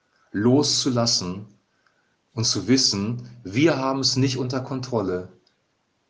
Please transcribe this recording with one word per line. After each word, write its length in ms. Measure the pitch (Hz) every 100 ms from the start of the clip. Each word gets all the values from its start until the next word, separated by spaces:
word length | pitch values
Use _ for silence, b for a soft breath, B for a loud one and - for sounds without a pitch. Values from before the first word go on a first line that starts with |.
| _ _ _
loszulassen 1120 | 95 113 139 143 - 143 120 117 - 90 95 110 _ _ _ _ _ _ _ _
und 120 | 120 113
zu 220 | 107 95
wissen, 600 | 131 - 101 104 120 - -
wir 340 | 92 104 160 139
haben 220 | 131 135
es 160 | 127 127
nicht 220 | 135 127
unter 220 | 127 131
Kontrolle, 680 | 123 131 123 113 92 90 90 - _ _ _ _ _ _ _